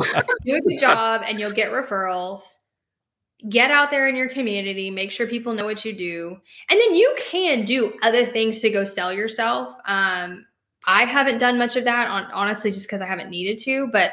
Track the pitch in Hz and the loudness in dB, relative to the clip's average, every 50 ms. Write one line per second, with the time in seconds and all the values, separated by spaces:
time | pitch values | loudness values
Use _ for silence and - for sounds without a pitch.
0 | - - - - - - 494 - - 240 269 320 - - - - 277 254 - 226 | 2 0 0 0 0 0 -2 -2 0 0 0 2 2 0 2 4 4 4 4 4
1 | 226 226 226 226 - - 214 208 208 208 202 220 214 202 226 247 254 - 208 196 | 4 2 0 0 -2 -4 -4 -4 -4 -4 -2 -2 -2 0 -2 -4 -4 -4 -4 -4
2 | 190 185 185 180 180 185 196 196 - - - - _ _ _ _ _ _ _ _ | -2 -2 -4 -4 -4 -6 -8 -10 -12 -14 -16 -18 _ _ _ _ _ _ _ _
3 | _ _ _ _ _ _ _ _ - 214 202 233 240 269 294 285 285 285 285 277 | _ _ _ _ _ _ _ _ -12 0 2 2 4 6 6 4 4 4 2 0
4 | 269 269 254 254 262 254 254 269 262 220 202 202 196 196 196 190 190 190 190 190 | 2 2 0 0 -2 -4 -2 -4 -2 -2 -2 -2 -4 -4 -6 -6 -6 -6 -4 -6
5 | 196 196 - - 240 220 233 233 233 240 226 214 202 214 214 208 - 220 208 190 | -6 -6 -4 -6 -4 -4 -4 -6 -4 -4 -4 -4 -4 -4 -6 -6 -6 -10 -8 -6
6 | 180 175 170 170 170 170 180 190 _ _ - - - - - 403 480 453 349 339 | -8 -6 -6 -8 -8 -10 -12 -14 _ _ -20 -20 -4 0 2 4 4 4 6 6
7 | 440 539 - - 508 - - 370 381 349 285 240 208 202 247 269 233 202 - - | 4 4 4 0 -4 -4 -2 0 0 2 0 0 0 0 2 2 2 0 -2 2
8 | 214 226 220 240 240 240 240 226 220 220 214 220 - 220 202 196 196 196 - - | 2 4 4 4 2 2 0 0 0 0 0 0 0 0 2 2 -2 -2 -4 -4
9 | 180 180 190 196 214 226 220 - 226 226 247 254 254 254 - - - - 202 196 | -4 -4 -2 -2 -4 -4 -2 -2 0 0 0 -2 -4 -8 -12 -12 -6 -2 0 0
10 | 196 190 185 180 180 180 180 196 - _ _ _ _ _ _ _ - - 196 202 | 2 0 0 -2 -4 -6 -10 -14 -18 _ _ _ _ _ _ _ 0 4 4 4
11 | 240 240 247 285 269 269 233 226 247 247 247 240 240 233 - 254 226 240 233 240 | 4 4 4 2 2 2 2 2 2 2 4 4 2 0 0 0 0 2 2 2
12 | 233 208 196 196 190 - - 185 202 202 208 208 - 214 190 196 - - - 196 | 0 0 -2 -4 -6 -6 -2 -2 0 0 0 0 -2 -2 -2 -2 -6 -6 -6 -6
13 | 190 185 190 175 - - 175 175 180 196 220 226 - 269 262 269 277 240 214 208 | -4 -4 -6 -6 -6 -8 -6 -4 -4 -4 -4 -4 -2 -2 0 0 0 0 2 2
14 | 180 - | 2 2